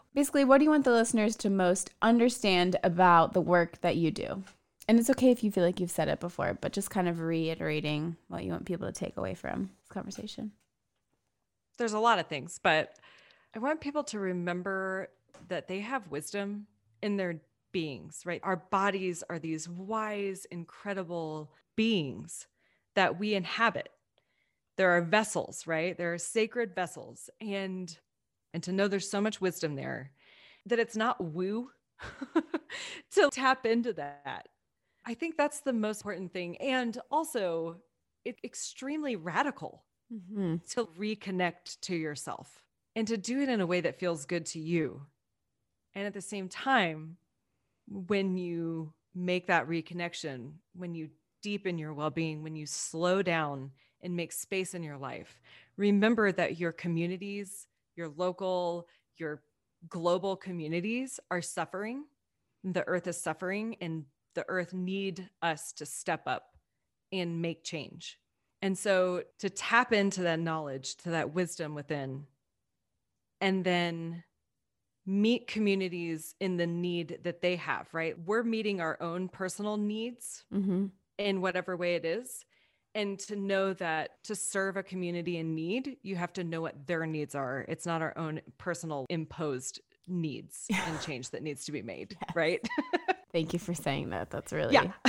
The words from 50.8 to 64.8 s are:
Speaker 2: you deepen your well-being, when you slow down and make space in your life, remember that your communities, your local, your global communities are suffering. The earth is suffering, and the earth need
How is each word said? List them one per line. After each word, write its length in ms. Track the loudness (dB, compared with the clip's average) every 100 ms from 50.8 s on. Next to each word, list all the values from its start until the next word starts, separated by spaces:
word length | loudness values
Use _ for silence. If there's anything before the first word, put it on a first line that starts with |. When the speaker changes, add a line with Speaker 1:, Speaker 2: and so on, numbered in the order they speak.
| -8 -8
Speaker 2:
you 140 | -10 -14 _ _
deepen 360 | -6 -4 -2 -2
your 160 | -4
well-being, 480 | -2 -2 0 -2 -2
when 140 | -8 -8
you 100 | -8
slow 560 | -6 -6 0 2 4
down 480 | 4 2 0 -2 -8 -12 _ _
and 140 | -6 -4
make 160 | -4
space 420 | -8 -4 -4 -4
in 80 | -6
your 140 | -10 -8
life, 420 | -10 -10 -14 -20 _ -20 -20 0
remember 560 | 4 6 6 6 4
that 260 | 4 0 0
your 140 | -2
communities, 960 | -2 -2 0 0 -2 -6 -8 -10 -12 -18 _ _
your 140 | -10 -10
local, 800 | -2 -2 0 -2 0 0 -2 -8 _ _ _
your 260 | -8 -8 _ _ _ _ -12
global 460 | 0 2 4 2
communities 840 | -4 -6 -6 -2 -2 -2 -4 -6 -10 -4
are 100 | -4
suffering. 640 | -4 -4 -4 -4 -6 -8 -12 _ _ _ _ _
The 180 | -4 -2 0
earth 180 | 0 -2
is 100 | -4
suffering, 600 | -4 -4 -4 -4 -6 -6
and 260 | -6 -6 -8 _ _
the 100 | -8 -4
earth 240 | -4 -4
need 560 | -4